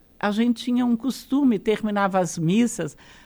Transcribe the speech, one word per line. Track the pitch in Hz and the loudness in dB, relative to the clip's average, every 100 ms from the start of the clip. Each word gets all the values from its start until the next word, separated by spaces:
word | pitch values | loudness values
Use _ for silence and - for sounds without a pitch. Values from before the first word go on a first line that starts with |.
| - _ | -20 _
a | 202 | -4
gente | 208 240 233 | 0 0 0
tinha | - 240 247 | -2 -2 0
um | 233 | 0
costume, | 269 - - 269 277 202 | -2 -6 -4 2 2 2
terminava | 220 214 214 208 196 190 | 0 -2 -2 -2 0 0
as | 175 - | 0 0
missas, | 160 202 240 - 156 - - - | 0 2 2 -2 -8 -10 -20 -20